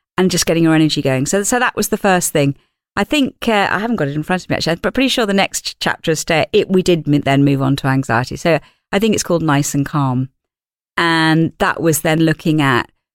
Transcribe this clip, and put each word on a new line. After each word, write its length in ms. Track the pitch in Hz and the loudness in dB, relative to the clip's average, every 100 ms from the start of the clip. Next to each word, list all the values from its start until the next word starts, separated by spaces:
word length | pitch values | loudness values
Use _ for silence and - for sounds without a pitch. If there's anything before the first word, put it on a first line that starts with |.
| _ - | _ -2
and 140 | 185 | 0
just 160 | 170 - | 0 0
getting 160 | 165 | 2
your 140 | 165 160 | 4 4
energy 260 | 156 147 | 2 0
going. 240 | 139 131 127 | -2 -2 0
So, 160 | 196 | -2
so 160 | 202 247 | 0 0
that 160 | 247 | -2
was 140 | - 214 | -2 -4
the 80 | 214 | -2
first 360 | 208 180 - | 0 0 0
thing. 220 | 156 139 - _ _ _ - | 0 0 -2 _ _ _ -6
I 80 | |
think, 420 | 202 302 262 - - | -2 0 -2 -4 -2
uh, 200 | 208 196 | 0 0
I 80 | 180 | -2
haven't 160 | 226 | -2
got 140 | 214 143 | -2 -2
it 80 | 147 | -4
in 80 | |
front 180 | 156 180 | -4 -4
of 80 | - | -4
me 60 | - | -4
actually, 180 | - 170 | -2 -2
but 160 | 214 | -2
pretty 160 | - 269 | 0 0
sure 160 | - | 0
the 80 | 208 | 0
next 320 | 196 185 - | 0 -2 -4
ch-, 120 | - - | -10 -6
chapter 320 | 165 - - | -6 -4 -2
is 80 | 156 | -2
sta-, 280 | - 160 - | 0 -2 0
it, 160 | 208 - | 0 2
we 140 | 190 | 2
did 240 | 180 175 147 | 2 0 2
m-, 140 | 143 | 0
then 240 | 135 139 | 2 2
move 180 | 143 139 | 2 2
on 140 | 135 139 | 0 -2
to 100 | 139 | 0
anxiety. 480 | 135 131 117 127 | -2 0 -2 -4
So 240 | 131 170 151 - _ _ | -4 0 -2 -2 _ _
I 80 | 202 | -2
think 160 | 220 | 0
it's 80 | 202 | 0
called 200 | - 170 | 0 -2
Nice 300 | 160 143 143 | 2 0 0
and 140 | 143 139 | -2 -2
Calm. 440 | 147 135 127 131 _ _ _ _ _ _ - | -2 0 -2 -4 _ _ _ _ _ _ -2
And 560 | 170 165 160 160 160 - | 0 2 4 2 2 0
that 220 | 190 - | -2 0
was 200 | 165 156 | 0 0
then 200 | 165 156 | 0 2
looking 400 | 160 156 175 156 | 0 0 0 0
at, 300 | 139 123 - _ _ | 2 0 -2 _ _